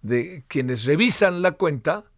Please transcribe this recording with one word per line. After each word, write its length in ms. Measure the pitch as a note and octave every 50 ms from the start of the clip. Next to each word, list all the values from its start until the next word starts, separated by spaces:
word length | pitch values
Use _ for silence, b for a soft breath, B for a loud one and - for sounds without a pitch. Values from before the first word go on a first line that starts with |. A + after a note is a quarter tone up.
| -
de 420 | G#2 A#2+ B2 A#2+ F3+ F#3 D#3+ -
quienes 380 | _ - D3 B2+ B2 B2+ A2+ A2
revisan 560 | B2+ D3 D#3+ A3+ B3 - - G#3 F#3+ F3+ F3 F3+
la 100 | F#3 F3
cuenta 520 | - F#3+ E3 D3 B2+ - D#3 E3 G#3 G#3 _ _